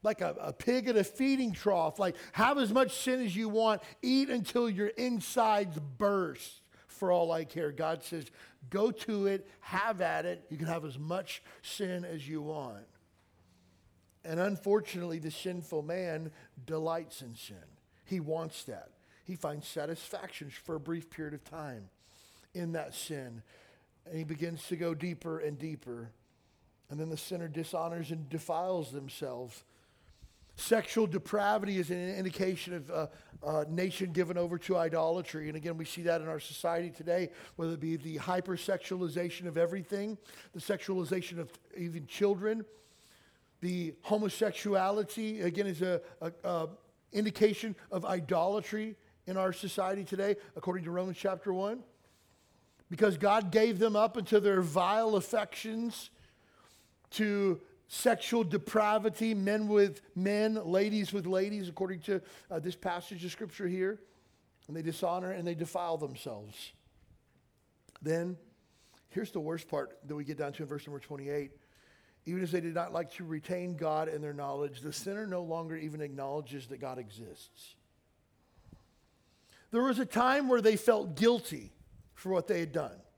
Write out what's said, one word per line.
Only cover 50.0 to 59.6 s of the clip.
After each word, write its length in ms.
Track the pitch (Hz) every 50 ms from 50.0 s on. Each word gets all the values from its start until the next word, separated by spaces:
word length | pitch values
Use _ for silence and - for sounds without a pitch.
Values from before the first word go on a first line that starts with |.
| 190
today, 320 | - 196 180 196 202 202 202 - - -
according 300 | - - 190 180 185 170
to 60 | 165
Romans 240 | 170 180 185 190 175 -
chapter 340 | - 196 190 180 - 202
one. 280 | 185 185 190 202 226 254 226 - _ _ _ _ _ _ _ _ _ _ _ _ _ _ _ _ _ _ - _
Because 280 | 170 160 214 208 185
God 340 | 147 170 202 202 226 214 180
gave 300 | 156 220 220 233 220 175
them 160 | 220 226 208
up 200 | 208 214 220 220
into 220 | 247 196 - 226 208
their 220 | 202 202 196 185
vile 560 | 180 165 147 185 180 175 202 220 226 220 214
affections, 920 | 196 185 - - 220 208 - - - - 220 220 226 233 240 220 - - - _ _ - - _ _ _ _ _ _ - - - _ _ _ _ _ _ _
to 480 | - - 214 208 208 202 196 196 175 - - - - _ _ _
sexual 560 | - - - 240 - - - - 233 233 226
depravity, 880 | 165 147 196 - - - 220 214 208 214 214 202 220 - - 226 226
men 360 | 226 202 190 196 208 214